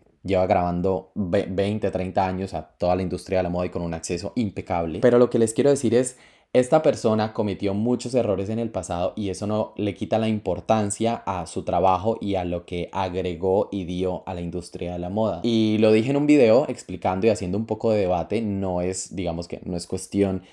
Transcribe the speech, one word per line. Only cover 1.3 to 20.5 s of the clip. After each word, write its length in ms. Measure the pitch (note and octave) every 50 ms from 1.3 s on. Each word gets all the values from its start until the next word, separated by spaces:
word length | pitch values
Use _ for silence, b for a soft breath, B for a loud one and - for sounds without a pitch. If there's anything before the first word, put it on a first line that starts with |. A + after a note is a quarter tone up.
| G2 G2+ -
veinte, 440 | - F#2+ F#2+ G2 G#2 G#2+ G#2+ G2+ F#2+
treinta 360 | F#2 F#2 F2+ F#2 F2+ G2+ F#2+
años 280 | F#2 F#2 F#2 G2 - F2+
a 160 | D#2+ - _ _ -
toda 180 | F#2+ F2 F#2
la 60 | F#2
industria 380 | F#2 F2 F2+ F2+ - - F#2+ F#2
de 20 |
la 80 | F2+ F2
moda 160 | F2 F2+ F2+
y 40 | F2
con 120 | - F2+
un 100 | F2 E2+
acceso 400 | E2 E2 - - F2+ E2+ F#2+ - -
impecable. 640 | B2 A2+ F#2+ - G2 - - F#2 E2+ E2+ E2 D#2 A2
Pero 180 | B2+ A#2+ A#2+ B2
lo 100 | B2 A#2
que 100 | - A#2
les 140 | A2+ G#2+
quiero 160 | - - B2+ C#3+
decir 260 | C#3+ C#3 - G#2+ A2
es, 220 | B2 C3 C3 - b b b b b b b
esta 300 | - B2+ B2 - D#3+ D#3
persona 500 | D#3 C#3+ A2+ - - A2+ A2 G#2+ G#2+ A2
cometió 420 | - - G#2 G#2 F#2 - G2+ G2 G2
muchos 380 | G#2 A2+ A#2+ B2 A#2 A#2+ A#2+
errores 360 | B2+ B2 A2 G#2 F#2+ F#2 G2 G2+
en 100 | A2 A#2
el 140 | A#2 G#2+
pasado 400 | - F#2+ F2 - F2+ F2 F2+ - -
y 140 | A2 G2+ F#2+
eso 180 | F#2 - G#2
no 260 | G2+ G#2+ G#2+ - - -
le 180 | - G#2 G2+ F2+
quita 240 | - G#2+ E2 A2 A2
la 80 | A2+
importancia 960 | A2+ A2 G#2 - F#2+ F2 E2+ - - A2+ A2 G#2 G2+ - - A2 A2+ A#2 - -
a 220 | G2+ F#2 F2+ E2+
su 160 | - - F#2+
trabajo 560 | E2+ F#2 F2+ F2 F#2 F#2+ F#2 F2+ F#2+ A2+ A2 -
y 140 | G2+ G2 F#2+
a 100 | F2+ F2
lo 220 | F2 F2 E2+ -
que 220 | - F2+ F2 E2+ -
agregó 800 | - G2 F#2+ F#2 F2 F#2 F2+ F2+ E2+ D#2+ F#2+ F#2+ F#2+ G#2 - -
y 140 | G2+ G2 F2
dio 400 | E2 F2+ F2+ F#2 F#2 F2 D#2 -
a 80 | - F#2
la 60 | F2
industria 540 | F2 E2+ E2+ F2+ E2+ - - - F2+ F2 F2
de 40 | F2
la 120 | F2+ F2+
moda. 320 | G2 A2 A2 G#2 E2 F2 G2+
Y 340 | A#2+ A2+ A2+ A2 G#2+ G#2+ G#2+
lo 140 | A2 A2
dije 180 | A2 A2 A2 C3+
en 60 | C#3
un 100 | C#3+ D3
video 420 | D3 D3 C#3+ A#2+ A2 A2 C3 B2 -
explicando 600 | A#2 - - - F2+ F2 - G2 F#2 F#2+ G#2+ A2+
y 20 |
haciendo 260 | G2+ - G2 F2 F#2+
un 100 | G#2+ A2+
poco 260 | A2 G#2+ - - A2+
de 80 | G#2+ G#2
debate, 420 | F#2+ F2+ F2+ E2+ F2 - G2+ A#2
no 380 | A2+ G#2 G2 G2 G2 F#2 F2+ F2+
es, 340 | F2+ F#2 F#2 - - - -
digamos 320 | F#2+ F2 E2 E2 E2 E2+
que, 140 | - E2+ - -
no 120 | F2+ F2+
es 100 | E2+ -
cuestión 560 | - F#2+ F#2 - - - G2+ G2 F#2+ F#2+ F2+ B B